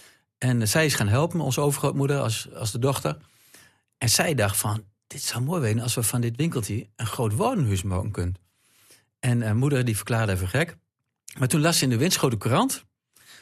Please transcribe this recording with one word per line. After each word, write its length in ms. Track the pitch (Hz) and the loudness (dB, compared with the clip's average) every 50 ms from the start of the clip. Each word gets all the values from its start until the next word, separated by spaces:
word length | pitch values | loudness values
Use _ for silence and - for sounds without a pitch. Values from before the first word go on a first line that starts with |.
| - - _ _ _ _ _ - | -20 -20 _ _ _ _ _ -4
En, 220 | 123 127 123 117 | 0 0 2 2
eh, 40 | 110 104 | 2 2
zij 160 | - 160 160 | 2 2 2
is 80 | 143 - | 2 2
gaan 140 | - 113 101 | 0 2 2
helpen, 320 | 110 135 165 170 175 165 | 2 2 2 0 0 -2
onze 200 | 143 135 127 151 | -2 -2 0 0
overgrootmoeder, 600 | 143 143 143 - - 139 139 139 139 139 143 139 | 0 0 0 0 0 0 0 0 0 0 0 0
als, 320 | 117 113 110 - - - - | 0 -2 -2 -4 -6 -10 -10
als 160 | - 117 107 | -8 -6 -6
de 60 | - 120 | -2 0
dochter. 380 | 123 139 131 - - 151 151 - - _ _ _ _ _ - - - _ _ _ _ _ _ - | 0 0 0 0 -2 -4 -6 -6 -12 _ _ _ _ _ -20 -20 -20 _ _ _ _ _ _ -4
En 100 | 120 110 | 0 2
zij 260 | - - 170 175 147 | 2 2 2 0 0
dacht 220 | 117 101 98 101 | 0 0 0 0
van, 280 | - - 104 107 110 - - _ _ _ | 0 -2 -2 -2 -4 -6 -12 _ _ _
dit 160 | - - - | -18 -14 -10
zou 200 | - - - 120 | -8 -6 -4 -4
mooi 200 | 127 151 185 170 | -2 -2 -2 0
zijn 180 | 123 107 107 120 | 0 0 0 0
als 140 | 113 127 - | -2 -2 -2
we 80 | 127 | -2
van 180 | 117 - - 123 | -2 0 0 0
dit 160 | 117 117 117 | -2 -2 -2
winkeltje 520 | - 160 170 139 127 101 - 98 90 - - _ | -2 -2 -2 -2 -2 -4 -4 -4 -6 -6 -8 _
een 100 | - 117 | -6 -6
groot 260 | 104 - - 117 104 104 | -4 -2 -2 -2 0 0
woonhuis 480 | 139 214 247 269 185 131 104 98 90 | 0 0 0 2 2 0 0 0 0
maken 280 | - 95 92 92 - 107 | -2 -2 -2 -2 -4 -4
kunnen. 240 | - 90 87 90 90 - _ _ _ _ _ _ _ _ _ - - _ _ _ _ _ | -4 -4 -4 -4 -4 -6 _ _ _ _ _ _ _ _ _ -20 -20 _ _ _ _ _
En, 240 | - 123 120 120 | 0 0 0 2
eh, 100 | 117 107 | 2 2
moeder 320 | 104 120 135 147 143 127 123 | 2 2 2 2 2 2 2
die 120 | 120 104 | 0 0
verklaarde 360 | - - - 120 113 113 101 | -2 -2 -2 0 0 0 0
even 160 | 95 87 95 92 | 0 0 0 0
gek. 280 | - 139 170 - - - _ _ _ _ _ _ _ _ _ - - - | 0 0 -2 -2 -6 -14 _ _ _ _ _ _ _ _ _ -12 -4 -2
Maar 100 | 131 117 | 0 2
toen 120 | - 147 | 2 4
las 180 | 151 170 165 - | 4 4 2 2
ze 60 | 143 | 2
in 60 | 131 | 2
de 60 | 120 | 2
Winschoten 420 | 110 151 190 - - 156 135 117 101 | 2 2 2 2 2 2 2 0 0
Courant 460 | - 117 131 185 254 269 - - - _ _ _ _ _ _ _ - - - - | 0 2 2 2 2 2 -2 -6 -10 _ _ _ _ _ _ _ -20 -20 -20 -20